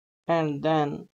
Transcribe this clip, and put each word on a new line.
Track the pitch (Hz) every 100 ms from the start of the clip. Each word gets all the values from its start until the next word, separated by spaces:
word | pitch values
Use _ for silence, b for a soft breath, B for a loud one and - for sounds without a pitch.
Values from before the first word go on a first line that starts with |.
| _ _ -
and | 165 156 143
then | 156 160 147 156 -